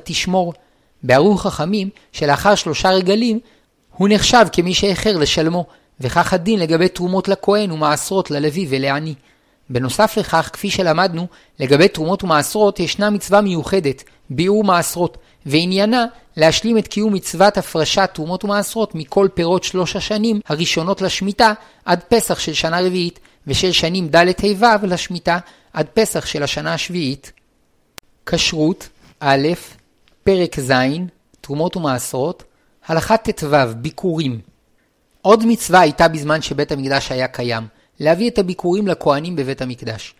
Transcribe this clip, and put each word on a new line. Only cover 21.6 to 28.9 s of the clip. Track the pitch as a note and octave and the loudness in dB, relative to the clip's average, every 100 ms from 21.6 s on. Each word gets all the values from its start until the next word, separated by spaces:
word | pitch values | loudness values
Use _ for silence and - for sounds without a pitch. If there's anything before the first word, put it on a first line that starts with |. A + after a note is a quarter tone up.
| - _ - | -10 _ -2
עד | F3 - | -2 2
פסח | A#3+ - E3+ | 0 0 -4
של | - | -4
שנה | D3 D#3+ E3+ | -4 -2 0
רביעית, | F#3 F#3 F3 - _ _ D3 | 0 -2 -4 -8 _ _ -6
ושל | C3 F#3 | -2 0
שנים | E3+ E3 F#3 E3 | 0 0 -2 2
ד' | E3 | 4
ה' | F3+ F3+ G3 F#3+ A#3+ G#3+ | 4 2 -2 2 2 2
ו' | G3+ | 0
לשמיטה | F3 - F3+ - F3 - - _ | -4 -6 -6 -2 -4 -4 -20 _
עד | D#3+ D3+ | -6 -2
פסח | - A3 D#3+ - | 0 0 -2 -6
של | D3+ | -4
השנה | C#3+ - D3+ | -4 -4 -4
השביעית. | E3 - F3+ D3+ C#3+ - _ _ _ _ _ _ - - _ - | -6 -4 -4 -4 -6 -12 _ _ _ _ _ _ -20 -20 _ -6
כשרות, | E3+ - D#3+ D#3 G3 - | -2 -2 0 0 -2 -8